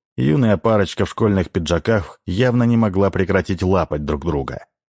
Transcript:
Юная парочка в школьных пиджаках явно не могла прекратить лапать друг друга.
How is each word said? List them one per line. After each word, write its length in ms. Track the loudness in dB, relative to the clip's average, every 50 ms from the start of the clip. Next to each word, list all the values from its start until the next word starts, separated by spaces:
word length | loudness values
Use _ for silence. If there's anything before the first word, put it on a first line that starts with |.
| _ _ -6
Юная 400 | -2 0 2 2 2 4 2 2
парочка 480 | 2 2 2 2 2 2 0 0 -4 -4
в 60 | -4
школьных 400 | -2 0 0 2 2 2 0 0
пиджаках 720 | -2 -4 -2 0 -2 -2 0 0 0 0 0 -4 -12 -16 -8
явно 380 | -6 -2 0 0 2 2 2 2
не 120 | 2 2
могла 340 | 2 2 2 2 2 0 0
прекратить 520 | 2 0 -2 0 0 0 0 -2 -4 -2 0
лапать 420 | 0 2 0 0 -2 -4 -6 -4
друг 200 | -4 -4 -4 -4
друга. 400 | -4 -4 -4 -4 -6 -10 -14 -14 _ _ _ _ _